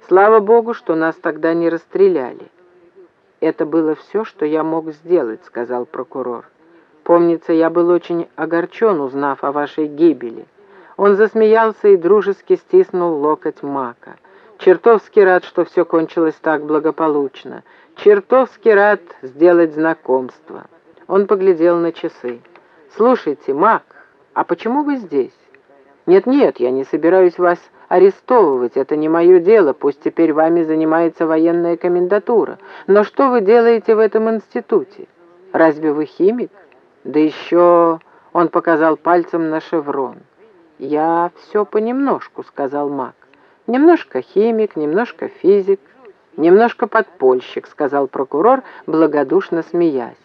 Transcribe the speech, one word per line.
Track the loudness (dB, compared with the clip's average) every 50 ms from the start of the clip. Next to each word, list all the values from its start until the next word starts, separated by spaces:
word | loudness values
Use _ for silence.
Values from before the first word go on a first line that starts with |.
| _ 2
Слава | 2 4 4 6 4 4
богу, | 4 4 2 2 2 -2 -8
что | -10 _ -6 -4
нас | -2 -2 -4 -4
тогда | _ -8 -8 -6 -4 -4 -2 -2
не | 0 -2 -2
расстреляли». | -4 -4 _ _ 0 2 2 2 2 0 -6 -8 -12 -16 -20 _ _ _ _ _ _ _ _ _ _ -20 -20 _ _ _ _ _ _ _
«Это | -4 -4 -2 -4 -6
было | -2 -2 -2 0 -2 -4
всё, | -6 -10 _ -8 -8 -8
что | -8 _ _ -6
я | -4 -2 -2 -4
мог | -4 -4 -6 -8 -8
сделать», — | -16 _ _ 0 0 0 0 -2 -8 -12 _
сказал | -16 _ -10 -8 -6 -6 -8 -8
прокурор. | _ -10 -14 -14 _ -10 -10 -8 -8 -10 -10 -14 _ _ _ _ _ _ _ _ _ _ _ _
«Помнится, | 0 2 2 4 2 0 -2 _ -2 0
я | 0 0 0
был | 0 0 0 0
очень | 0 -2 -2 -4 -8 -8 -8 -10 _
огорчён, | -10 -8 -4 -4 -4 -4 -6 -6 -2 -2 0 0 -2
узнав | -4 -6 -6 -4 -4 -4 -4 -4 -6
о | -6 -4
вашей | -4 -6 -6 -6 -6 -6
гибели». | -6 -2 2 2 2 2 0 -8 -14 -14 -14 -20 _ _ _ _ _ -20 -20 -20 -20 -6
Он | 0 2 2 4
засмеялся | 4 2 0 2 0 2 4 4 2 2 0 -2 _ 4 4
и | 4
дружески | 4 4 2 2 2 2 -2 -6 _ _ _ -2
стиснул | -2 _ _ 2 2 2 2 -2 -4 -2 -2 -2 -2
локоть | -2 -2 -2 -2 -4 -10 -8 -8
Мака. | -12 -8 -6 -6 -8 -8 -12 _ -20 -20 -20 _ _ _ _ _ _ _ -20
«Чертовски | _ 2 2 2 4 4 2 2 2 0 _ _ 2
рад, | 4 4 2 0 -2
что | -4 _ -6 -6
всё | -2 _ -4 -2
кончилось | 0 0 -2 -2 -2 -2 -2 -2 -2 -2 _
так | -4 -4 -4 -4 -4
благополучно. | -4 -4 -2 -2 -4 -4 -2 -2 -2 -2 -2 -4 -6 _ -14 -18 -18 -18 -18 _ _ _ _ _ _ _
Чертовски | 0 2 2 2 2 2 _ 0 0 0 0 _ _ _ 2
рад | 2 4 4 2 0 -2 -4 -18 -20 _
сделать | -20 -20 -4 2 2 4 4 4 2 0 0
знакомство». | -4 -2 -2 -4 _ _ -4 -2 -2 -4 -6 -16 _ _ -20 -20 -20 -20 -20 _ _ _ _ _ _ -10
Он | -4 -2 -2 0
поглядел | 0 -2 0 2 0 2 2 2 2 2
на | 0 -2 -4
часы. | -6 -8 -12 -12 -12 -10 -12 -12 -12 -12 _ _ _ -20 _ _ _ _ _ _ _
«Слушайте, | 0 2 2 2 0 -2 -6 -8 -8 -6 -6 -2
Мак, | 0 0 0 0 0 _ _ _ -20 -20 _ _ _ _ _ _
а | -6 -4
почему | -4 -6 -6 -6 -4 -4 -2
вы | -2 -4 -6
здесь?» | -6 -8 -6 -4 -4 -4 -4 _ _ _ _ _ _ _ _ _ _ _ _ _ _ _
«Нет-нет, | 2 2 2 4 2 0 2 2 0 0 -2
я | -4 -2
не | -2 -4 -6
собираюсь | -4 -6 -2 0 2 4 4 4 2 2
вас | 0 0 0 0 -2 -6 _ _ _ -8 _
арестовывать, | 2 4 4 4 2 0 _ 0 2 2 2 2 0 -2 -4 -4 _
это | -4 -4 -4 -4
не | -4 -2
моё | -2 0 2 4 6 4 6
дело, | 6 4 4 4 4 2 0
пусть | _ -4 -4 -4 _
теперь | -8 -6 -2 0 0 0 2
вами | 0 0 2 2 0 0
занимается | -2 -2 -2 0 0 0 0 0 -2 -2 -4 -4
военная | -2 0 0 0 0 0 -2 -2 -2 -4
комендатура. | -4 -4 -2 -2 -2 -2 0 -2 -4 -2 0 0 0 0 -2 -6 -16 -20 -20 -20 -18 -2
Но | 2 2 2 2
что | 0 _ -2 0 0
вы | 0 0
делаете | 2 4 4 4 4 4 2 0 0 0 0
в | 2
этом | 2 0 0 -2 -2 -2
институте? | -4 -6 -8 _ _ -12 -6 _ -2 -2 -2 _ -16 -20 -20 _ _ _ _ _ _ _ _ -8 -2
Разве | 2 2 2 2 0 -4 -4 -2
вы | -4 -6
химик? | -8 -4 _ 0 0 0 -2 -8 -10 _ -20 _ _ _ _ _ _ _ _ _
Да | -4 0 0
ещё», | 0 0 -2 -8 -8 -2 2 2 4 4 4 4 2 2 0 -4 _ _ _ _ _ _ _
он | -2 -2 0
показал | -2 -4 0 0 0 0 2 0 -2
пальцем | -2 _ 0 0 0 0 -2 -6 -6 -4 -4
на | -6 -8
шеврон. | -8 -6 -8 -6 -6 -6 -6 -6 -8 -8 -10 -16 _ _ _ _ _ _ _ _ _ _ _ _
«Я | -10 -6 -4 -2 -2 -2 -2 -2 -4 -4 _ _
всё | -20 _ -4 -4 -4
понемножку», — | -2 -4 -4 -4 -4 -4 -4 -2 -2 -4 -6 -8 -14 _ -18 -20
сказал | -18 _ -8 -8 -6 -6 -6 -6 -6
Мак. | -6 -8 -10 -10 _ _ _ _ _ _ _ _ _ _ _
«Немножко | -4 0 4 4 4 4 4 0 _ -8 -8
химик, | -8 _ -2 0 0 0 0 -2 -4 -4 -4
немножко | -6 -6 -4 -2 -4 -4 -6 -8 -12 -14
физик, | -14 -12 -2 2 2 2 2 2 0 -2 -2 _ _ _ _ _ -20 _ _ _ _ _
немножко | -2 2 4 6 6 4 2 0 -4 -6
подпольщик», — | -2 -2 -2 -2 -2 _ _ 2 2 2 2 -2 -8 -12 -12 -12 -12
сказал | _ -6 -6 -4 -2 -2 -4
прокурор, | -4 -6 -8 -8 -6 -4 0 2 2 2 2 -2 -12 -20 -18 -10
благодушно | -6 0 0 0 0 0 -2 -2 0 -2 -2 -2 -2 -8 -8 -8
смеясь. | -6 -4 -2 0 0 -2 -4 -8 -8 -14 _